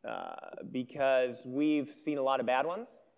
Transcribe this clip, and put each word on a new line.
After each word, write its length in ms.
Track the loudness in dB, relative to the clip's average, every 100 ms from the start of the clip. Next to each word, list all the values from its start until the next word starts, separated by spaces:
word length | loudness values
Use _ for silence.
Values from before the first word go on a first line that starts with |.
Uh, 300 | -6 -6 -8 -12 -14 -14 -8
because 720 | -8 -8 -2 2 4 2 -2
we've 480 | -4 2 4 4 0 -6
seen 140 | -4 0
a 60 |
lot 160 | 2 2
of 80 | 4
bad 180 | 2
ones. 320 | 2 -2 -8 -16 _